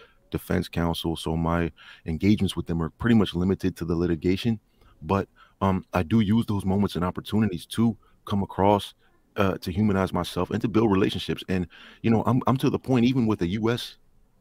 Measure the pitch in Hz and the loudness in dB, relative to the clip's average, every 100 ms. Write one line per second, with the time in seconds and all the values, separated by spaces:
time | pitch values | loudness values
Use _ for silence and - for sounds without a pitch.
0 | - _ _ 80 - 90 85 85 85 82 | -20 _ _ -8 -2 -4 -2 -2 -2 -2
1 | 85 80 80 82 82 85 85 - - - | -4 -4 -4 -2 0 0 -2 -6 -20 -14
2 | - 80 98 107 95 - - 85 80 - | -8 0 2 2 0 -4 -4 -4 -4 -2
3 | 117 113 92 87 92 92 92 - 82 85 | 2 4 2 0 0 0 -2 -4 -4 -2
4 | 87 80 90 95 120 110 _ _ - _ | 0 0 -2 -2 -2 -4 _ _ -20 _
5 | 78 98 - _ - - 98 95 - 90 | -2 -2 -2 _ -20 -2 0 0 -2 -2
6 | 78 113 101 113 110 101 95 98 98 - | 2 2 2 0 0 -2 0 0 0 0
7 | 90 - - 104 110 82 - - 117 101 | -4 -4 -4 0 0 -2 -6 0 0 0
8 | _ _ - 101 92 - 98 101 - - | _ _ -6 -4 -2 2 4 4 0 -16
9 | _ _ _ - 98 - - 87 107 95 | _ _ _ 0 0 0 -4 0 2 2
10 | 92 92 85 87 90 104 120 110 113 95 | 0 -2 -4 -4 -4 -2 0 2 4 4
11 | 107 - - 78 - 92 87 - - - | 2 -2 -6 -6 -4 -4 -4 -10 -20 -4
12 | 110 110 104 127 - 131 139 - - 127 | 0 2 2 0 0 0 0 -2 0 2
13 | 120 131 110 101 87 107 110 120 - - | 2 2 0 0 -2 -2 -2 -2 -6 -16
14 | _ _ _ _ | _ _ _ _